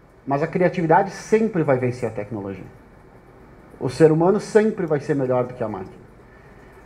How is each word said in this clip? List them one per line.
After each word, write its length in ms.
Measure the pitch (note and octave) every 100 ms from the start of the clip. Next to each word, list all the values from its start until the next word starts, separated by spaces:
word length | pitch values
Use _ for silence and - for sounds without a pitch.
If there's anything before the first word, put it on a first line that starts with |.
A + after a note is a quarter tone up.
| - -
Mas 200 | - C#3+
a 20 | D#3+
criatividade 640 | F3 F3 - D#3+ D#3+ D3+
sempre 540 | - - A3 A3 F#3
vai 120 | D3 B2+
vencer 320 | B2 B2 A2+
a 40 |
tecnologia. 520 | G#2 G#2 A2 G2 F#2 - - - - - - - - - - - -
O 80 | C3+
ser 240 | - D#3
humano 260 | D#3 E3+ G3+
sempre 480 | - G#3+ G#3+ - E3
vai 140 | D3
ser 160 | - C#3
melhor 260 | B2+ B2+
do 120 | B2
que 100 | -
a 40 | A2
máquina. 280 | G2 F#2+ - - - - - - - - -